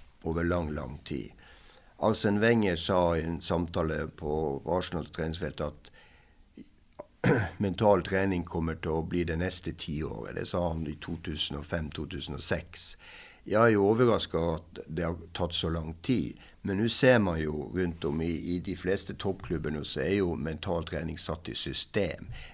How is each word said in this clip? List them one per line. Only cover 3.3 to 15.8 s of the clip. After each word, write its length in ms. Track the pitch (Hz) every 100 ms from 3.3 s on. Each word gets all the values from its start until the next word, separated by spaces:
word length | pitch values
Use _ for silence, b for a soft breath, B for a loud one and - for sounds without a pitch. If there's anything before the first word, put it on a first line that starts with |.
| 85
samtal 500 | - 87 85 90 80 78 80 -
på 460 | 78 78 78 69 73
Arsenal 400 | 87 - 85 78
träningsfält 560 | - 82 82 76 -
att 300 | 73 - - b b b b b b - - _ _ - - _
<clears throat> 360 | - 127 98 -
mental 460 | 101 87 107 95
träning 400 | 85 95 98 90
kommer 560 | 82 85 80 78 82 80
att 100 | 82
bli 140 | 87
det 120 | 82 82
nästa 360 | 92 - 85 82
tio 260 | - 76
år. 280 | 73 55 50 -
Det 100 | -
sa 220 | 92 87
han 200 | 82 78
i 60 |
tvåtusen 640 | 78 - 82 - 76 - 73
och 80 | 76
fem, 240 | 85 76
tvåtusen 460 | - 73 80 - 71
och 80 |
sex. 540 | - 85 - - - - B B B B
Jag 220 | - 107 117
är 40 |
ju 200 | 104 98
överraskad 640 | 113 123 98 - 85 85 82
att 240 | - - -
det 160 | 80
har 120 | 85 82 82
tagit 220 | - 87 -
så 140 | 85
lång 240 | 82